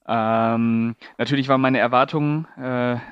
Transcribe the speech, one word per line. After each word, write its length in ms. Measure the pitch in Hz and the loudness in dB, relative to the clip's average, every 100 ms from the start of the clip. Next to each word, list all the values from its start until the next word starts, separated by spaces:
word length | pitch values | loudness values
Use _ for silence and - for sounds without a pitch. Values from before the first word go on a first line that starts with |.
| - | -4
Ähm, 840 | 113 110 113 113 117 117 113 117 113 - - | -2 0 2 2 2 2 0 -2 -6 -12 -6
natürlich 280 | 117 139 135 | -2 0 2
waren 120 | 135 | 2
meine 160 | 131 131 | 2 2
Erwartungen, 680 | 117 123 135 160 147 151 160 - | 2 2 2 0 -2 -2 -6 -10
äh, 400 | 127 127 123 120 - | -6 -2 -2 -4 -8